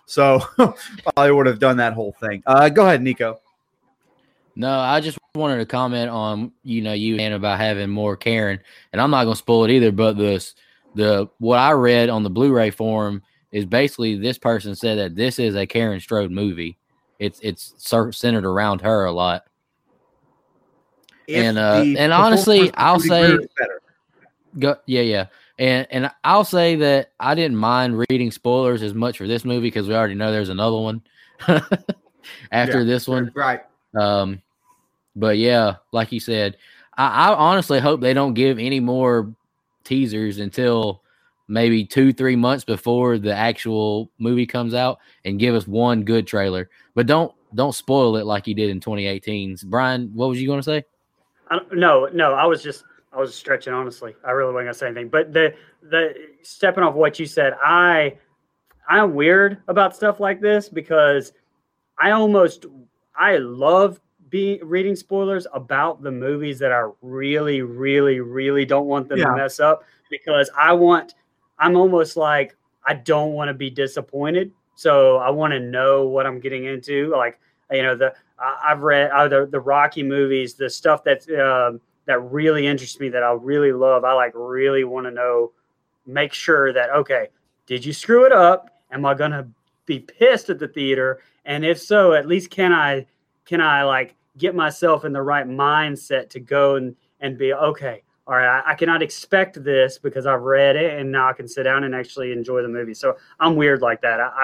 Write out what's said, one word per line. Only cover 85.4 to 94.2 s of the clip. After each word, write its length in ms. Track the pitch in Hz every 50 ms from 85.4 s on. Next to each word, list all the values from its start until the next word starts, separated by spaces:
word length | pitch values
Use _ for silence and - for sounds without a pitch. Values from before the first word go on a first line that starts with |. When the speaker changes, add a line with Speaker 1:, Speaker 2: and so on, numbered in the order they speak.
| 120 117 - _ _ _ _ _ _ _ _ _ _
Speaker 3:
make 260 | 127 131 143 151 147
sure 400 | - - - - 156 147 139 131
that, 180 | 127 127 123 120
okay, 380 | 139 151 139 - 135 120 107 - _ _ _ _ _ _ _
did 180 | _ 127 123 120
you 80 | 147
screw 320 | 151 - - - 233 240 254
it 80 | 262
up? 380 | 262 196 175 175 185 180 - - _ _ _ _
Am 140 | 131 135 143
I 80 | 139
gonna 340 | 139 139 147 151 151 143 131 120 _ _ _ _ _ _ _
be 140 | - - 160
pissed 500 | - - _ _ 226 254 247 - - -
at 100 | 175 143
the 100 | 151 139
theater? 520 | - 147 139 135 135 131 131 131 131 131 _ _ _ _ _
And 200 | 147 143 147 156
if 140 | 160 170 160
so, 340 | - - 208 208 196 180 160
at 120 | 151 139
least 240 | 151 175 190 180 -
can 220 | - 196 190 180
I, 340 | 175 165 147 143 139 135 131 _ _ _ _ _ _ _ _
can 160 | _ 170 165
I, 220 | 160 156 143 139 139
like, 300 | 135 135 131 127 - _ _